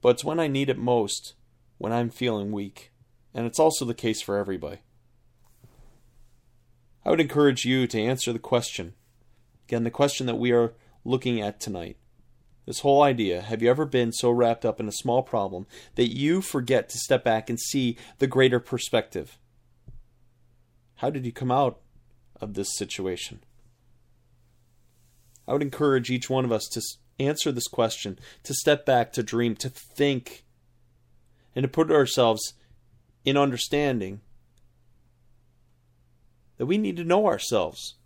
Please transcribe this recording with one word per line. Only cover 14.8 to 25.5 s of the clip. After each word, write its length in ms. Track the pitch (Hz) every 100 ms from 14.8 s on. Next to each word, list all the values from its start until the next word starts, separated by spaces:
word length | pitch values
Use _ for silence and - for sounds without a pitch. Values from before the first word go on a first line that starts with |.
| 110
a 40 |
small 320 | - 127 123
problem 420 | 131 117 98 90 98 - - -
that 200 | 123 120
you 240 | 143 180
forget 480 | 190 143 123 131 -
to 100 | -
step 240 | - 131
back 260 | 120 110 110
and 100 | 117
see 380 | - 143 127 113 - -
the 80 | 135
greater 320 | 127 131 123
perspective? 800 | - 123 - 117 - 92 78 - _ _ _ _ - - - _ _ _ _ _ _ _ _ _
How 120 | -
did 160 | 147 127
you 60 |
come 200 | - 127
out 300 | 127 139 - _ _ _ _ _ -
of 140 | 107
this 160 | 98 98 -
situation? 640 | 101 - 95 87 - 55 _ _ - _ _ _ _ _ _ _ _ _ _ _ _ _ _ _ _ _
I 60 | -